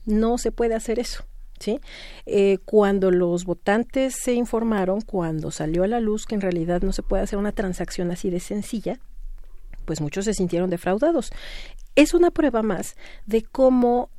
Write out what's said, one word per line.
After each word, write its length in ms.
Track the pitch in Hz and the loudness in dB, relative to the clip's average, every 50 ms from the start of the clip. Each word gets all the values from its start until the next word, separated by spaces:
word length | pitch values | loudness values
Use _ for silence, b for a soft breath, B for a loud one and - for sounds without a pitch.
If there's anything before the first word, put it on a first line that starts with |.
| - | -4
no 320 | 220 208 214 220 226 240 240 | 0 2 2 2 2 2 0
se 140 | - 226 | 0 -2
puede 240 | - - 233 226 226 | -2 0 0 0 0
hacer 240 | 226 - - 220 240 | -2 -2 -2 -2 -2
eso, 240 | 233 - - - - - - - - - - - | -2 -4 -6 -10 -10 -12 -14 -16 -16 -16 -14 -8
¿sí? 200 | - 202 220 302 B B B B B B B B B | -4 -4 -4 -4 B B B B B B B B B
Eh, 320 | - - 202 196 196 196 185 - | -2 2 4 4 4 4 2 0
cuando 440 | - - 214 208 196 196 196 190 190 | 2 4 6 6 6 4 4 4 4
los 360 | 180 180 180 175 175 175 180 | 4 4 4 2 2 0 -2
votantes 680 | 180 170 - - 202 202 226 240 - - 269 262 262 247 - | -4 -6 -4 0 0 2 2 0 0 0 0 0 0 -2 -4
se 120 | - 262 247 | -2 0 0
informaron, 640 | 240 240 - - 220 226 226 220 202 185 185 190 214 | 0 0 0 0 0 0 2 0 2 2 0 0 -2
cuando 520 | 220 - - 185 170 160 160 156 143 151 | -2 -4 -2 -2 -2 -2 -2 -4 -4 -6
salió 340 | - - 156 156 165 175 185 | -6 -4 -4 0 2 2 2
a 20 | 202 | 2
la 140 | 233 240 | 2 0
luz 240 | 226 208 208 208 - | 0 0 0 -2 -2
que 100 | - 220 | -4 -4
en 60 | 202 | -2
realidad 400 | 196 185 175 170 160 175 175 175 | 0 0 0 0 0 0 0 2
no 100 | 185 190 | 2 0
se 120 | 190 - - | 0 0 0
puede 200 | - 196 190 190 | 0 0 2 0
hacer 160 | 196 214 202 | 0 0 -2
una 140 | 202 208 - | -2 -2 -2
transacción 580 | - 202 185 180 - 175 - - - 180 175 | -2 -2 -2 -2 -4 -6 -6 -4 -2 -2 -2
así 180 | 175 175 - 190 | -2 -2 -2 -2
de 120 | 175 180 | -2 -2
sencilla, 580 | - - 202 208 202 - - 214 - 180 226 - - - - - - - - - - - - - - - - - - | -4 -4 -6 -6 -6 -4 -6 -6 -4 -4 -6 -6 -8 -14 -14 -10 -10 -10 -10 -10 -12 -12 -12 -14 -14 -12 -12 -10 -6
pues 160 | - 160 151 | -6 -4 -2
muchos 240 | 151 147 - 190 202 | -4 -4 -2 -2 -2
se 80 | 220 196 | -2 0
sintieron 360 | - 185 175 175 170 180 185 | 0 0 0 0 0 0 0
defraudados. 640 | 175 170 - 180 185 214 294 330 339 269 - - B B B B B B B B B B B - - | -2 -2 -2 0 0 2 2 2 2 2 0 -4 B B B B B B B B B B B 0 6
Es 180 | 277 302 - - | 6 6 6 6
una 180 | 339 349 349 | 6 4 4
prueba 300 | - - 311 277 254 220 | 4 4 2 2 2 2
más 340 | 220 214 185 - - - - B B B B B B | 2 0 0 -2 -4 -6 -10 B B B B B B
de 160 | - 220 226 | 0 0 0
cómo 680 | 220 - - - 262 262 254 247 240 240 240 240 262 - - | 0 0 2 4 6 6 6 6 6 4 4 2 0 -2 -6